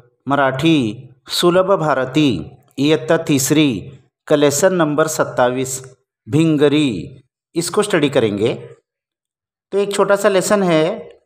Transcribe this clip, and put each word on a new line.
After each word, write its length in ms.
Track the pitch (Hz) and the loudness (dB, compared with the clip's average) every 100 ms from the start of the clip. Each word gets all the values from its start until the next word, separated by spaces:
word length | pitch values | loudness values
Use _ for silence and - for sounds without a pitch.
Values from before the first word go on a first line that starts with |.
| _ _ 127 | _ _ -4
मराठी 800 | 143 135 135 165 156 110 135 - _ - | 0 0 0 0 2 0 -6 -16 _ -10
सुलभ 400 | - 175 180 185 | 0 2 2 2
भारती 560 | 190 156 131 127 151 147 87 - - _ - | 0 0 -2 -2 0 0 0 -8 -18 _ -4
इयत्ता 380 | 143 151 - 165 | 0 0 0 -2
तीसरी 500 | 160 139 135 151 147 98 - - _ _ - | 0 -2 2 2 2 -2 -10 -20 _ _ 0
का 80 | 147 | 2
लेसन 380 | 143 139 190 | 2 2 0
नंबर 320 | 185 151 147 156 | 2 0 0 -2
सत्तावीस 760 | - 135 - 123 127 131 - - _ _ _ 113 | -2 -4 0 0 0 -6 -10 -14 _ _ _ -4
भिंगरी, 960 | 143 160 147 147 147 143 92 67 - _ _ _ | 0 2 2 2 2 0 -4 -10 -18 _ _ _
इसको 280 | 170 165 208 | -8 -4 -4
स्टडी 260 | 202 175 143 | 0 0 2
करेंगे। 440 | 139 110 101 117 69 65 - _ _ _ _ _ _ _ _ _ | 2 0 0 -2 -4 -12 -20 _ _ _ _ _ _ _ _ _
तो 60 | 196 | -4
एक 160 | 202 | -2
छोटा 220 | 202 196 202 | 0 0 2
सा 120 | 208 | 2
लेसन 340 | 190 175 208 | 0 2 0
है, 460 | 185 156 160 226 - - | 2 2 0 -4 -14 -20